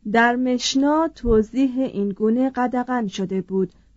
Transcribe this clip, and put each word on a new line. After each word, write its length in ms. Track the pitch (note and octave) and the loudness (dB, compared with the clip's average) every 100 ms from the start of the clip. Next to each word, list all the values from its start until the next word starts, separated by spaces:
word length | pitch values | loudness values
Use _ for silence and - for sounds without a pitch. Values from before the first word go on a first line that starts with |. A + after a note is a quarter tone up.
| G#3+ | 0
در 240 | A3 A#3 B3 | 2 2 2
مشنا 720 | B3+ B3 - C4+ C#4 D4+ D#4+ | 0 0 0 0 2 2 0
توضیح 680 | D#4+ A#3 A3 G#3+ A#3+ C4+ B3 | -4 2 2 2 0 0 0
این 300 | C4 - G3+ | -4 -2 -4
گونه 420 | G3 G#3+ A#3 C4 | 0 0 2 0
قدغن 560 | C4 B3 B3 B3 B3 G#3+ | -2 -2 -2 -4 -4 -4
شده 340 | - F#3 F#3+ | -6 -4 -4
بود، 320 | F3+ F#3+ F#3 _ _ | -4 -2 -2 _ _